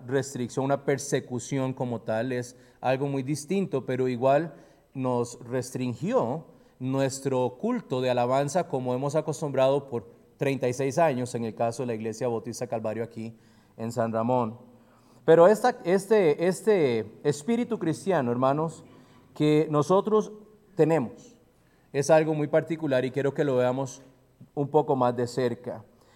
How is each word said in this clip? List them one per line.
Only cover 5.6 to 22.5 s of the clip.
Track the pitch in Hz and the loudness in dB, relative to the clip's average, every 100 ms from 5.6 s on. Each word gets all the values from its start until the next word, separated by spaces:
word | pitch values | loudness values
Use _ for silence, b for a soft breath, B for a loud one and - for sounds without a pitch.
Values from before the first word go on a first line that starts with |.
| 120 131 127 117 175 254 117 156 - b b b | -4 -6 -6 -4 -2 0 0 -4 -10 b b b
nuestro | 127 135 135 135 139 127 123 123 | -4 0 -2 -2 -2 0 -2 -2
culto | 220 247 - 127 | -4 -4 -4 -2
de | 127 | 0
alabanza | 123 120 131 143 175 170 | 0 2 0 0 -2 -2
como | 135 127 | -4 -4
hemos | 127 139 156 | -4 -2 -2
acostumbrado | 151 143 147 131 135 139 139 | -4 -4 -4 2 2 2 -2
por | 120 - B B - | -10 -10 B B -4
treinta | 135 131 127 | -2 0 -2
y | |
seis | 120 139 131 | -2 -2 2
años | 165 127 123 120 | 2 0 -4 -4
en | 117 | -6
el | 104 | -2
caso | 117 117 | -2 -2
de | 123 | -4
la | 110 | -4
Iglesia | 110 107 127 | -6 -4 -4
Bautista | 113 120 110 123 | -4 -6 -10 -6
Calvario | 113 110 110 | -6 -6 -6
aquí | 113 - 113 113 b b b b | -8 -10 -14 -14 b b b b
en | 113 | -6
San | 120 113 | -2 -2
Ramón. | 110 117 127 113 113 - - b b b b - | 0 0 2 0 -6 -18 -20 b b b b 6
Pero | 165 175 | 8 10
esta, | 214 247 247 | 8 2 0
este, | 170 190 196 220 165 147 185 | 0 0 4 4 4 4 0
este | 180 220 202 139 113 - - | 0 2 4 4 2 -2 -4
espíritu | 147 143 - 233 240 220 | -2 -2 0 -2 -2 -2
cristiano, | 165 - 190 170 120 | -2 -2 0 0 0
hermanos, | 120 131 147 165 - - B B B B | 2 2 2 -2 -8 -20 B B B B
que | - 151 151 160 | -2 2 4 2
nosotros | 147 143 190 202 214 190 - - _ _ - | 2 4 2 4 0 0 -8 -20 _ _ 2
tenemos, | 156 160 113 - - _ _ _ _ b b | 4 2 0 -8 -20 _ _ _ _ b b
es | 139 143 | -2 4
algo | 160 160 | 4 4
muy | 151 | -2
particular | 147 | 0